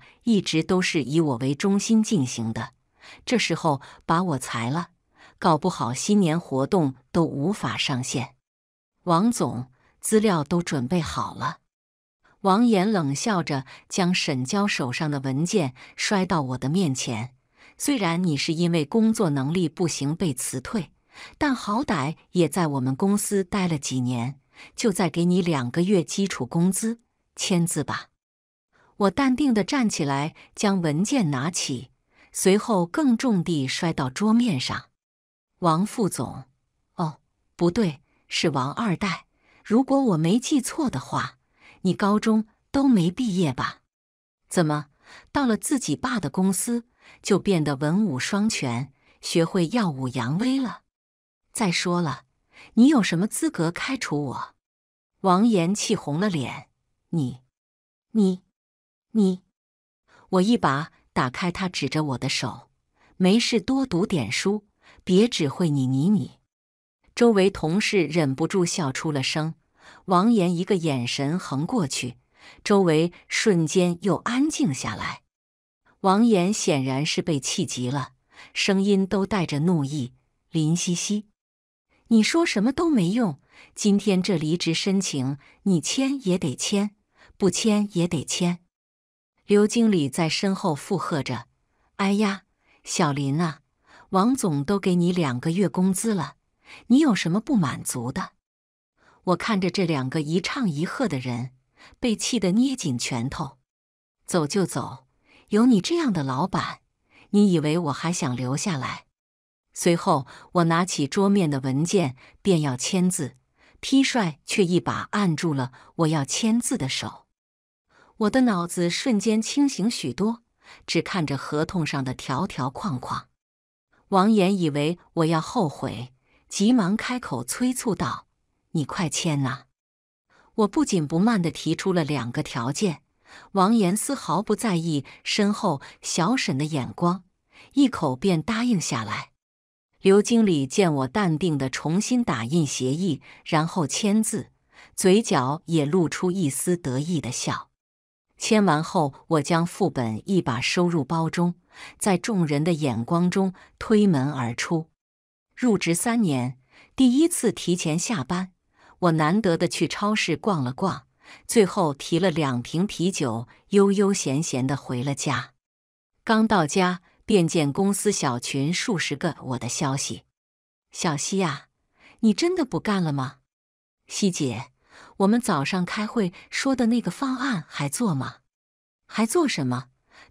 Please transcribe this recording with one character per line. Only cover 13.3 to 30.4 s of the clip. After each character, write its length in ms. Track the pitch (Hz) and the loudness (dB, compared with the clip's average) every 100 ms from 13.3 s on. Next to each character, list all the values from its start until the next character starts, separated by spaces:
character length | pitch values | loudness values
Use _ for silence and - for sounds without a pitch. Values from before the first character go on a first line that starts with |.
| 190 | -2
着 240 | 156 139 - - - | -2 -4 -6 -16 -6
将 240 | - 180 | 0 2
沈 320 | 180 - 131 127 | 2 0 -2 -2
娇 220 | 202 202 | 0 0
手 240 | - 131 | -2 -4
上 180 | 123 156 | -4 -4
的 100 | 143 | -2
文 220 | 135 131 | -2 -2
件 300 | 175 214 135 - - - | 0 0 -2 -6 -16 -6
摔 320 | - 202 180 | -2 0 0
到 160 | 170 | 0
我 140 | 127 127 | -2 -4
的 100 | 131 | -2
面 240 | 180 165 | 0 0
前。 400 | 127 - 110 123 _ _ _ - - | -2 -4 -6 -8 _ _ _ -20 -8
“虽 220 | - 269 | -2 0
然 260 | 180 170 | 0 0
你 140 | 180 143 | 0 0
是 160 | - | -2
因 180 | 160 175 | 0 0
为 140 | 170 143 | 0 0
工 260 | 226 220 | 2 2
作 200 | 220 180 | 2 0
能 200 | 143 131 | 0 0
力 160 | 180 165 | 0 -2
不 200 | - 170 | 0 -2
行 280 | - 139 156 | -2 -4 -2
被 160 | 185 | -2
辞 300 | 127 - 131 | -4 -6 -8
退， 300 | - 226 156 _ _ - - - | -6 -6 -6 _ _ -20 -18 -4
但 160 | 294 247 | -2 -2
好 280 | - 214 | -2 -4
歹 340 | 302 180 135 156 _ | -2 -2 -4 -6 _
也 140 | 180 160 | 0 2
在 200 | 185 160 | 2 0
我 120 | 139 | 0
们 160 | 131 131 | -2 0
公 220 | 196 202 | 0 0
司 260 | - 202 | 0 -2
待 240 | 190 208 185 | -2 -2 -2
了 120 | 151 | -2
几 200 | - 127 | -4 -2
年， 400 | 123 123 123 143 _ - - - | -2 -2 -4 -8 _ -20 -18 -2
就 160 | 233 | 0
再 180 | 180 175 | 0 0
给 160 | 170 175 | 0 2
你 160 | 180 | 2
两 300 | 175 147 123 | 2 0 0
个 100 | 165 | -2
月 220 | 180 196 | 2 2
基 240 | 143 - 190 | 0 -2 -4
础 180 | - 127 | -4 -4
工 260 | 170 180 | 0 2
资， 280 | 190 220 233 _ _ _ - | 0 -4 -6 _ _ _ -8
签 300 | - 180 165 | -2 0 0
字 180 | 160 | -2
吧。” 260 | 135 - - _ _ _ _ _ _ _ _ - | -6 -8 -12 _ _ _ _ _ _ _ _ 0
我 120 | 196 | 0
淡 260 | 190 269 254 | 2 2 2
定 160 | 294 | 2
地 120 | 220 | 2
站 260 | 190 294 220 | 2 0 0
起 160 | - 143 | 0 -2
来， 300 | 139 151 - | -2 -4 -8